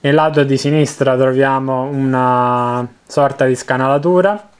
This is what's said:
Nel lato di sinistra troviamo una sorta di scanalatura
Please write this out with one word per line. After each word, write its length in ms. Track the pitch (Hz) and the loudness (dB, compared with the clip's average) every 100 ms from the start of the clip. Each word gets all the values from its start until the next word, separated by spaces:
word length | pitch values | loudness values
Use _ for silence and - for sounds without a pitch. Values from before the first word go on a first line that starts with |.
Nel 120 | 143 | 0
lato 300 | 151 156 147 | 2 2 2
di 120 | 139 135 | 0 0
sinistra 600 | 143 151 147 - 135 127 | 0 0 0 -2 0 0
troviamo 640 | 131 131 135 135 135 131 | 0 2 0 0 -2 -4
una 1040 | 131 139 135 131 127 123 123 123 123 123 120 - | -4 -4 -2 0 0 2 0 0 -2 -4 -6 -12
sorta 400 | - - 139 - | -8 0 0 2
di 120 | 131 123 | 0 0
scanalatura 960 | - 127 131 143 160 180 190 208 - _ | -2 -2 0 0 0 2 0 -2 -10 _